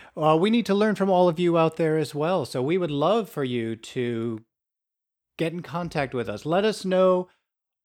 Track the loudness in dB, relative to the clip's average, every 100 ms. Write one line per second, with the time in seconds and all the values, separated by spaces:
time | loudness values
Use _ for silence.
0 | -18 -2 2 4 4 2 0 2 2 0
1 | 2 4 4 4 2 4 2 2 0 0
2 | -2 -4 -2 -2 -2 -4 -2 0 -2 0
3 | 2 2 -2 -4 -4 -2 -4 -6 -8 -6
4 | -4 -4 -4 -8 -12 _ _ _ _ _
5 | _ _ _ -6 -6 -6 -10 -8 -6 -4
6 | -4 -4 -6 -6 -2 0 0 -2 -2 2
7 | 4 4 0 _ _ _ _ _